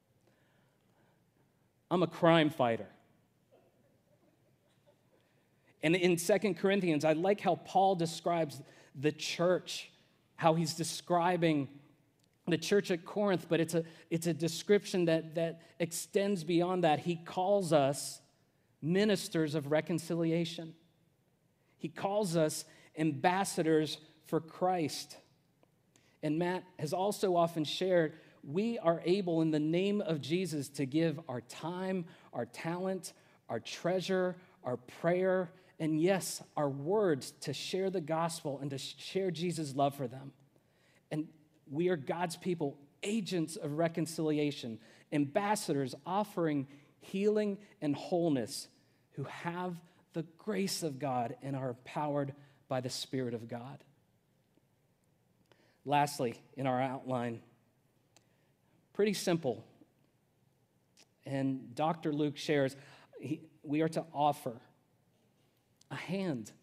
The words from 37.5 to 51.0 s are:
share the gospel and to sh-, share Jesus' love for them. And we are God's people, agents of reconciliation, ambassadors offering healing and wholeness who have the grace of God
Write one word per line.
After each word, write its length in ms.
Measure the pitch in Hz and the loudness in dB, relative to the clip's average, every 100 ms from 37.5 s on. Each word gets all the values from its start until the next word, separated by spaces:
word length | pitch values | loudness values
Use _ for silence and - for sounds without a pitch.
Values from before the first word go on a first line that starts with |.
share 380 | 135 - 185 190 | -6 -4 -2 0
the 100 | 185 | -2
gospel 560 | 147 160 170 - 151 135 | -2 0 -2 -2 -6 -6
and 120 | 139 | -6
to 80 | 135 | -6
sh-, 160 | - - | -10 -12
share 320 | - 190 190 | -6 -2 -2
Jesus' 460 | 156 175 165 147 131 | -2 -2 -2 -4 0
love 180 | 139 | 0
for 140 | 143 123 | 0 -6
them. 240 | 131 139 - _ _ _ _ _ _ - | -8 -16 -18 _ _ _ _ _ _ -8
And 160 | 151 160 - _ _ - | -6 -6 -10 _ _ -8
we 200 | 143 180 | 0 0
are 80 | 170 | 0
God's 380 | 127 170 175 - | -2 -2 -2 -4
people, 420 | 185 170 147 139 - _ | -4 -2 -2 -4 -18 _
agents 520 | 202 226 165 185 160 - | -4 -2 -2 -2 -2 -4
of 220 | 147 151 | -4 0
reconciliation, 1000 | 165 170 156 - 156 151 147 143 120 113 - - - | 0 0 -4 0 0 2 0 -2 -8 -10 -14 -20 -2
ambassadors 840 | 151 139 202 202 214 - 143 131 - 165 | 0 2 2 2 0 0 0 -2 -6 -4
offering 640 | 190 208 - 165 143 131 - - _ | -2 -2 0 0 0 -4 -10 -20 _
healing 580 | - 196 208 208 208 196 - - | -8 0 2 2 0 -4 -10 -6
and 140 | 151 143 | -2 -2
wholeness 720 | - 175 170 135 107 - - _ _ _ _ | 0 0 2 2 0 -8 -14 _ _ _ _
who 100 | - | -10
have 520 | 135 - 170 175 185 170 - _ _ | -10 -8 -8 -6 -8 -10 -16 _ _
the 120 | 170 160 - | -10 -10 -10
grace 460 | - 196 196 - | -8 -4 -4 -4
of 160 | 160 | -6
God 360 | 131 | -4